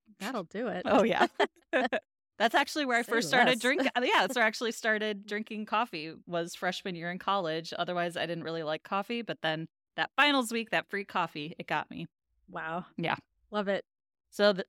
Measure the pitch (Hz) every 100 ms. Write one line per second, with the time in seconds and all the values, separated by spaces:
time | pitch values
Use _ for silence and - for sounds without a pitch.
0 | _ - 196 247 165 196 240 180 - 233
1 | 226 - 339 - 294 _ - 269 240 262
2 | _ _ _ - 220 277 285 311 269 233
3 | 233 233 - 254 240 247 247 302 262 247
4 | 269 381 226 247 220 - 233 - 226 214
5 | 214 202 208 208 220 214 214 214 240 165
6 | 160 - - 170 170 - 185 - 196 170
7 | 170 180 - 196 165 160 165 - 175 175
8 | 170 170 165 170 160 165 151 156 - 196
9 | 202 240 214 160 160 156 160 _ _ -
10 | 160 - 294 277 226 233 220 165 - 202
11 | 196 190 165 156 151 - 165 156 - 160
12 | 170 _ _ _ _ 180 160 170 - -
13 | 165 - _ _ _ 208 196 190 - _
14 | _ _ _ - 208 190